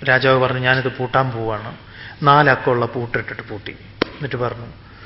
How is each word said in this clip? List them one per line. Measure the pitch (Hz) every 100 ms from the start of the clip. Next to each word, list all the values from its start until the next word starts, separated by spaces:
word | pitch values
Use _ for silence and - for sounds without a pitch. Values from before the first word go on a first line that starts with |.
| 135
രാജാവ് | 127 131 131
പറഞ്ഞു, | 127 127
"ഞാനിത് | 127 131 127 -
പൂട്ടാൻ | 123 135 131
പോവാണ്." | 117 110 107 113 151 - - - -
നാലക്കമുള്ള | 147 143 143 127 139 120 117
പൂട്ടിട്ടിട്ട് | 127 117 120 - 110
പൂട്ടി. | 113 107 - - - - -
എന്നിട്ട് | - 135 123
പറഞ്ഞു, | 120 113 117 - - -